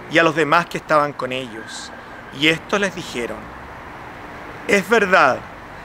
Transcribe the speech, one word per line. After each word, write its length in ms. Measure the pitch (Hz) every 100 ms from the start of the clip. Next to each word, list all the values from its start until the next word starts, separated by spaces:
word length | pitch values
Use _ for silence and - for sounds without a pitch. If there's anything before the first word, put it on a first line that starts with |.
| -
y 80 | 151
a 60 |
los 100 | 165
demás 320 | 147 147 165 170
que 120 | 170
estaban 340 | - 156 147
con 180 | 139 127
ellos. 640 | 127 127 107 110 - - - - - - 135
Y 100 | 151
estos 300 | 160 - 208
les 160 | 202
dijeron, 440 | 180 156 127 117 107 110 - - - - - - - - - - - -
"Es 180 | 202 185
verdad, 480 | 226 202 185 143 113 117 - - -